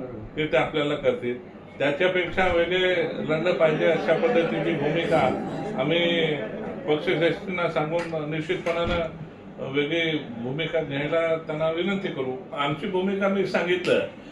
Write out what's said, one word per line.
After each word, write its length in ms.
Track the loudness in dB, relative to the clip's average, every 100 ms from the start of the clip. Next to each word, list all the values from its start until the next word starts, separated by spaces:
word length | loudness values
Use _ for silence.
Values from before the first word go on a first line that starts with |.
| -10 -10 -8 -4
ते, 80 |
ते 120 | 2 2
आपल्याला 380 | 2 0 0
करतील. 560 | 2 2 2 -2 -4 -8 -16 -16 -2
त्याच्यापेक्षा 680 | 0 2 2 2 0 2 4
वेगळे 420 | 4 2 2 2 2 0
लढलं 400 | -2 -2 0 2
पाहिजे 320 | 4 4 6
अशा 280 | 4 4 2
पद्धतीची 600 | 2 4 4 2 0 0
भूमिका 760 | 0 0 0 2 4 4 0 -4 -6 -4 -2
आम्ही 540 | 0 2 2 2 0 -2 -4 -8 -8 -6 0
पक्षश्रेष्ठींना 840 | 0 2 2 2 2 -4 -2 0
सांगून 640 | 0 0 -2 -2 -4 -4
निश्चितपणानं 680 | -4 -2 -2 -2 -2 0 0 -2 -6 -14 -14 -16 -10
वेगळी 580 | -4 0 0 0 0 -2
भूमिका 640 | -4 -8 -6 -4 -2 -2
घ्यायला 540 | -2 -2 0 0 2
त्यांना 360 | 0 -2 -2 0
विनंती 360 | 0 0 -2 -4
करू. 280 | -4 -4 -6 -8
आमची 340 | -4 -2 -2 -2
भूमिका 400 | 0 0 2 2
मी 180 | 2
सांगितलं 540 | 0 0 2 0 2 2 0 -8 -18